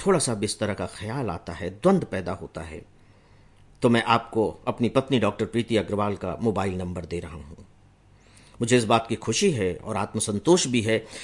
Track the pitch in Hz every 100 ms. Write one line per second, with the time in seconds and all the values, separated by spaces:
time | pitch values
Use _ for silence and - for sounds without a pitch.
0 | 196 170 - 104 104 - 104 95 90 -
1 | 104 135 110 85 85 82 90 98 185 185
2 | - 95 87 87 - 82 80 78 - -
3 | - _ _ - - _ - - 117 117
4 | 117 117 - 110 95 - 120 110 113 135
5 | - 127 104 - 104 117 113 107 92 101
6 | 104 92 92 76 113 95 98 92 90 90
7 | 82 85 82 76 71 - - _ - _
8 | _ - _ - - - 117 123 107 113
9 | - 110 - - 202 123 92 82 107 101
10 | 104 110 110 101 156 180 131 120 107 110
11 | - -